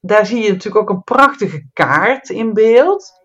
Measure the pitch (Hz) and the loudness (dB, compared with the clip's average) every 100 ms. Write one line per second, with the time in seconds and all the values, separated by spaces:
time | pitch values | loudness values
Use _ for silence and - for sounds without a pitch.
0 | 180 214 196 233 214 185 208 214 208 185 | 0 0 0 -2 -2 -4 -2 -2 -2 -4
1 | - 262 277 285 175 147 - - 131 151 | -2 2 2 2 -8 -8 -10 -4 -2 0
2 | 202 269 - 220 226 208 220 233 339 392 | 0 -4 -6 -8 -4 0 4 4 4 0
3 | - _ | -8 _